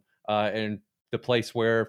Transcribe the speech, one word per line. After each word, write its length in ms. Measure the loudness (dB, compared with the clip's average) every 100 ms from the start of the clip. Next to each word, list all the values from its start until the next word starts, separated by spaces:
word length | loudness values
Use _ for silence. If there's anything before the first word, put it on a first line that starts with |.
| _ _ -2
uh, 220 | 0 0
and 280 | -2 -4 -8 _ _ _
the 80 | -8
place 340 | 0 0 0
where 320 | 0 2 2